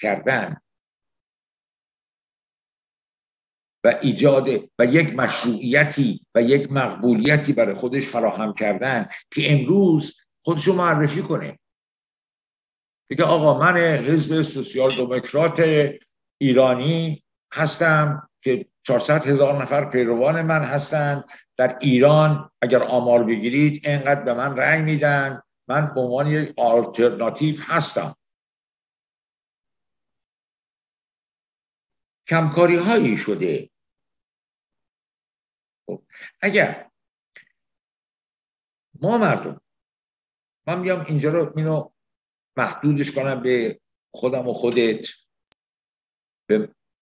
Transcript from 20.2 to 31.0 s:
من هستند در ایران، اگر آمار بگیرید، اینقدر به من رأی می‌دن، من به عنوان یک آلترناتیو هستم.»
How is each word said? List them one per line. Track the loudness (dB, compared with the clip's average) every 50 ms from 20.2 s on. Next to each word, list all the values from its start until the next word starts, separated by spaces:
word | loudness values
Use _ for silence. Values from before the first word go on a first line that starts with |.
| 2 0 0 0
من | 0 0 0 0 0
هستند | -2 -2 -4 -4 -2 -4 -2 -2 -2 -2 -4 -6 -12 -20 -20 _ _ _ -2
در | -2 -2 -2 -2
ایران، | 0 2 4 6 6 6 6 6 4 4 2 0 -4 -10 _ _
اگر | 0 2 2 2 2
آمار | 2 0 0 2 4 4 4 4
بگیرید، | 2 0 -2 -2 -2 0 2 2 2 2 0 -4 -4
اینقدر | -4 -2 0 0 0 0 0
به | -4 -4
من | -2 -4 -4 -4 -2
رأی | 0 0 2 0
می‌دن، | 0 0 0 0 2 2 2 2 0 -2 -6 -10 -14 _ _ _ _ -4
من | -2 -2 -2 -2 -2
به | -2
عنوان | -2 -2 -2 -2 0 0
یک | 0 -2 -2 -4 -4 0
آلترناتیو | 2 4 4 2 2 0 0 2 2 2 2 0 -4 -4 -2 -2 -2 -2 -2 -4
هستم.» | -6 -4 -2 -2 -2 -2 -4 -6 -6 -6 -10 _ _ _ _ _ _ _ _ _ _ _ _ _ _ _ _ _ _ _ _ _ _ _ _ _ _ _ _ _ _ _ _ _ _ _ _ _ _ _ _ _ _ _ _ _ _ _ _ _ _ _ _ _ _ _ _ _